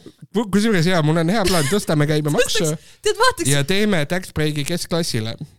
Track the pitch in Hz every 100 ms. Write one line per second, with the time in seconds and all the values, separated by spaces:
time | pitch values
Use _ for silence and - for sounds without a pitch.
0 | - _ - 196 233 196 226 185 165 180
1 | 151 170 165 226 185 180 139 202 - 151
2 | 147 151 151 160 494 453 165 160 - -
3 | 415 403 508 480 269 143 139 190 214 175
4 | 143 175 - - 151 147 143 170 - 170
5 | 160 117 110 - 156